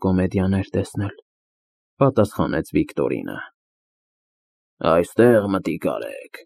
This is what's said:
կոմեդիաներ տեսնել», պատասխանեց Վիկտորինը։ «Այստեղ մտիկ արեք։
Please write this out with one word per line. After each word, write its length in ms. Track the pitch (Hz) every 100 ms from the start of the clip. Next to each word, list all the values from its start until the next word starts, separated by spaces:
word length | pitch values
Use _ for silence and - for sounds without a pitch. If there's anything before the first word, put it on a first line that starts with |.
կոմեդիաներ 680 | 95 92 92 101 95 98 95
տեսնել», 460 | 101 98 - 101 - _ _ _ _ _ _ _ -
պատասխանեց 720 | 139 120 104 - 78 73 78
Վիկտորինը։ 640 | 80 78 - 65 60 50 50 - _ _ _ _ _ _ _ _ _ _ _ _ _
«Այստեղ 680 | 82 82 87 - 123 117 101
մտիկ 340 | 95 85 76
արեք։ 560 | 82 55 55 - - -